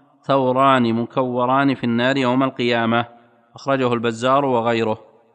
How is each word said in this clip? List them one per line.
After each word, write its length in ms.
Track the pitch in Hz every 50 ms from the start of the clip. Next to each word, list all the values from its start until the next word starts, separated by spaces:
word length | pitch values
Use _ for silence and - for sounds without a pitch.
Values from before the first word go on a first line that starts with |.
| _ _ _ _ _
ثوران 680 | - 139 139 131 127 127 127 139 139 135 131 120 117 113
مكوران 800 | 113 117 113 - 139 131 127 123 123 123 123 131 135 139 139 131
في 100 | - -
النار 320 | 120 117 117 120 127 139
يوم 260 | 139 131 123 123 131 135
القيامة". 640 | 135 131 - 123 120 120 117 117 113 117 120 120 - - - - _ _ _ _ _ _
أخرجه 380 | - - 139 139 135 131 123 120
البزار 520 | 117 110 117 117 110 120 127 131 139 143
وغيره. 540 | 135 127 117 113 120 117 113 113 107 107 - - - _ _ _ _ _